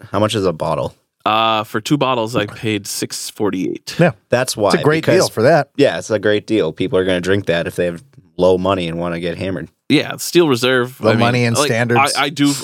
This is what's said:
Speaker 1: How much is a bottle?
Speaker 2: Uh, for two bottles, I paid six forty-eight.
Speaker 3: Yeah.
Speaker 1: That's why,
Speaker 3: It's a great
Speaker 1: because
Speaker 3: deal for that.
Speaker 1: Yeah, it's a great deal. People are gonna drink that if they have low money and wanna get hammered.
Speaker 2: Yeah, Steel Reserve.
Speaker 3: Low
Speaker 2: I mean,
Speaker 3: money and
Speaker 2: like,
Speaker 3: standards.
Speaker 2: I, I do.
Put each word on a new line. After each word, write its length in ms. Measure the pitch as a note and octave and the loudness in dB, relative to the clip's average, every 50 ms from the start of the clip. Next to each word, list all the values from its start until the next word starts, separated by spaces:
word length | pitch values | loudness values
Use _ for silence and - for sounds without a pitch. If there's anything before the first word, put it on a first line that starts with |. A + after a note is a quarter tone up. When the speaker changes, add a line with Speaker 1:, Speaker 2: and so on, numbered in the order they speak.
| - - | -10 -4
Speaker 1:
How 80 | - G2+ | -2 0
much 160 | G#2+ G#2 A2+ | 0 0 0
is 80 | G#2+ F#2+ | 0 0
a 80 | F2+ | -2
bottle? 420 | E2 D2+ D#2 D#2+ D#2 C#2 B1 - - _ _ _ _ _ - | -2 -2 -4 -4 -2 -4 -4 -6 -8 _ _ _ _ _ -2
Speaker 2:
Uh, 380 | G#2 G#2+ A2+ A2+ A2+ A2 A2 G#2+ | 0 0 0 0 0 0 -2 -4
for 160 | - - A2 | -4 -6 -6
two 160 | - - D3 C#3+ | -4 -2 -2 0
bottles, 360 | C3+ C3 B2+ A#2+ A2 A2+ B2+ | 0 0 0 -2 -2 -2 -2
I 100 | G#2+ G#2 | -2 -4
paid 400 | G#2 - - - A2 G#2+ G2+ G2 | -4 -6 -6 -4 -4 -4 -4 -4
six 420 | - - - - - - - - - | -6 -8 -8 -8 -8 -8 -10 -12 -10
forty-eight. 680 | - - G#2+ F#2+ F#2+ F#2 E2+ - G1+ - - - - - | -6 -2 -2 -2 -2 -2 -4 -4 -6 -8 -10 -6 0 2
Speaker 3:
Yeah. 140 | E3 D#3 - - _ - | 2 2 2 -2 _ -2
Speaker 1:
That's 280 | A#2+ A#2+ C3 - - | 0 0 0 -2 -2
why, 140 | A2 G#2 F#2+ | 0 2 2
Speaker 3:
It's 80 | D#2+ D2+ | 4 4
a 40 | D#2+ | 2
great 180 | D3 D#3 D#3+ D#3 | 2 0 0 2
Speaker 1:
because 120 | - D3+ F#3 D3 | 2 2 2 2
Speaker 3:
deal 40 | - | 0
for 140 | - A2 | 0 2
that. 280 | A2 C#3+ E3+ D3 C#3 _ _ | 4 4 4 4 2 _ _
Speaker 1:
Yeah, 220 | C3+ C#3 A2 E2+ E2+ | 2 2 2 2 -2
it's 100 | - - | -4 -2
a 80 | A2 G#2 | -2 0
great 260 | G2 G#2+ G#2 G#2 - | 2 2 0 0 0
deal. 260 | - A2 G#2 E2+ D#2+ | 0 0 0 0 0
People 260 | D#2 - F#2+ F2+ - F#2 | -2 -4 -4 -2 0 0
are 60 | F#2 | 0
gonna 160 | F#2+ F#2 F2 | 2 0 0
drink 260 | F2+ F#2 G2 G#2 G2 | 0 0 0 0 0
that 200 | - E2+ E2+ D#2+ | 0 -2 -2 -2
if 80 | - - | -4 -4
they 80 | - F2 | -4 -4
have 160 | F2 E2+ E2+ - _ _ - _ _ _ | -4 -4 -8 -14 _ _ -20 _ _ _
low 200 | - F2+ F#2 F#2+ | 2 2 4 4
money 300 | F#2 F#2 F#2+ G2 F#2 F2 E2 | 2 2 0 0 0 -2 -4
and 100 | E2 E2+ | -6 -6
wanna 200 | F2 F2 E2+ E2+ | -4 -4 -4 -4
get 160 | F2 E2+ E2+ | -6 -6 -6
hammered. 320 | F2 F#2 G2 F#2 C#2 - - _ _ _ - | -6 -6 -6 -6 -8 -10 -12 _ _ _ 0
Speaker 2:
Yeah, 260 | C3+ D3+ A2 - - | 0 0 0 -2 -8
Steel 320 | C#3 - - - E3+ F3 D3 | -10 -6 0 2 2 4 4
Reserve. 520 | B2+ A#2 B2+ B2+ C3 B2+ A#2+ B2+ C3 - | 2 2 2 2 2 2 0 -2 -4 -2
Speaker 3:
Low 100 | G#2+ G#2+ | 0 2
Speaker 2:
I 40 | A2 | 2
mean, 60 | A2+ | 2
Speaker 3:
money 240 | A#2 A#2+ B2 B2 A#2+ | 2 2 2 0 0
and 120 | A#2 A#2 | 0 0
Speaker 2:
like, 100 | - D3 | 0 0
Speaker 3:
standards. 480 | C#3+ A#2 A2+ A#2+ A#2 A#2+ C3 C#3 C#3+ - | 0 0 0 0 2 2 2 2 2 0
Speaker 2:
I, 80 | C3 C#3+ | -2 -2
I 40 | C#3+ | -2
do. 220 | C#3 C#3+ C#3+ C#3+ C#3 C3+ | 0 0 0 0 0 -2